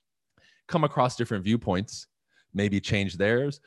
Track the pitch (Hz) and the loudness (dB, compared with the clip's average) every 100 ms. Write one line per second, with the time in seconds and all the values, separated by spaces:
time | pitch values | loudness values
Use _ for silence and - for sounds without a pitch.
0 | _ _ _ _ _ _ - 175 147 - | _ _ _ _ _ _ -4 0 2 2
1 | 127 - 117 107 92 117 110 92 104 - | 0 0 -4 -2 0 0 0 -2 -2 -10
2 | - _ _ _ _ 92 101 98 - 104 | -16 _ _ _ _ 0 2 0 0 0
3 | 98 85 101 120 143 139 | 0 0 2 2 0 -6